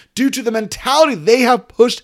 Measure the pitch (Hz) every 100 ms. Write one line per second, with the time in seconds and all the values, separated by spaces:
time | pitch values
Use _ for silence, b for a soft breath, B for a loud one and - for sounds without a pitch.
0 | b - 269 262 233 220 220 - 247 285
1 | 320 202 151 247 247 240 - - 240 -